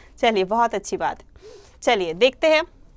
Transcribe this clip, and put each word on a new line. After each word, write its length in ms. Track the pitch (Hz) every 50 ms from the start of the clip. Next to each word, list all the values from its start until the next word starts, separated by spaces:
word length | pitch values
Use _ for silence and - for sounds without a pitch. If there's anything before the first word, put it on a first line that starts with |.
| - - - -
चलिए 240 | - 240 220 190 190
बहुत 300 | 180 214 233 240 233 226
अच्छी 220 | 196 - - -
बात। 260 | 160 165 143 - - - - - - - 427 - - - - - -
चलिए 320 | - 277 240 202 180 165 160
देखते 340 | 175 233 262 - - -
हैं, 160 | 311 311 302 339 - - - - - -